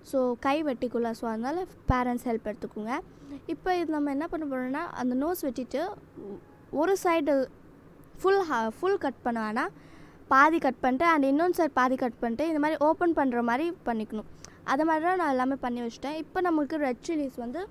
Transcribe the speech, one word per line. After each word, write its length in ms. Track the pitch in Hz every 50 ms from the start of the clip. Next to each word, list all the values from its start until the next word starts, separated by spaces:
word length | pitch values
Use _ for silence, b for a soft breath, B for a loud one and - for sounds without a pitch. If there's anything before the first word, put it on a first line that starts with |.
| - - -
So, 80 | 269 254 247 240 233 - 285
கை 80 | 269 311 320 294
வெட்டிக்குள்ள, 420 | 254 233 - 240 - 240 240 233 226 -
so, 80 | - 233 220
அதனால 320 | 220 226 262 302 359 381 359 - - - - 262
பேரண்ட்ஸ் 360 | 254 247 247 247 240 - 254
ஹெல்ப் 200 | 233 220 - 214 208
எடுத்துக்கோங்க. 420 | - - 202 - 220 208 220 247 311 370 B B B B 277 285 269 B - 330
இப்ப 200 | - - 381 370 349 339
இது 80 | 311 311 302
நம்ம 180 | 294 294 277 277
என்ன 100 | 311 339 415
பண்ண 120 | 320 320 285 262
போறோம்னா, 320 | 254 254 254 262 294 320 - - - 247
அந்த 120 | 254 247 254 277
நோஸ் 200 | 320 370 349 - 285
வெட்டிட்டு 360 | 240 - 254 - - 254 320 294 311 - - - - - - 202 202 - - - - - - - - 269
ஒரு 140 | 311 349 392 381 -
சைடு 320 | 370 330 330 294 294 294 269 262 - - - - - - - - - - - - - - -
ஃபுல் 200 | - 370 392 392 381
ஹா-, 260 | 320 277 233 226 226 220
ஃபுல் 220 | - - 370 403 392 -
கட் 180 | 285 254 - -
பண்ண 140 | 254 233 226 220
வேணாம், 260 | 214 214 240 294 370 - B B B B B B B B B B -
பாதி 280 | 269 262 285 311 320 330 -
கட் 160 | 277 - - -
பண்ணிட்டு 240 | 262 254 262 339 339 330
and 120 | 302 269 269
இன்னொரு 260 | 277 294 330 359 349 -
சைடு 140 | 330 302 - -
பாதி 180 | 254 262 262 254
கட் 180 | 277 240 226 - -
பண்ணிட்டு 220 | 233 233 226 294 330
இந்த 100 | 320 302 285
மாதிரி 140 | 302 320 285 285
ஓப்பன் 280 | 302 320 311 359 349 320 320
பண்ற 240 | 285 269 240 240 240 240
மாதிரி 180 | 233 247 311 349 330 - -
பண்ணிக்கணும். 420 | - 233 220 214 - - 214 214 - B B B B B B B - 262
அது 120 | 269 311 330
மாதிரி 160 | 320 311 311 349
தான் 120 | 370 370
நான் 120 | 349 294 269
எல்லாமே 220 | 254 254 262 277 262 -
பண்ணி 180 | 254 240 240 240
வச்சுட்டேன். 320 | 233 233 - - 269 302 320 311
இப்ப 180 | - - 370 370
நம்மளுக்கு 340 | 359 330 302 294 262 320 311 294
ரெட் 200 | 262 247 247 - -
சில்லிஸ் 300 | 339 302 285 269 - - 240
வந்து 160 | 233 247 320 381 -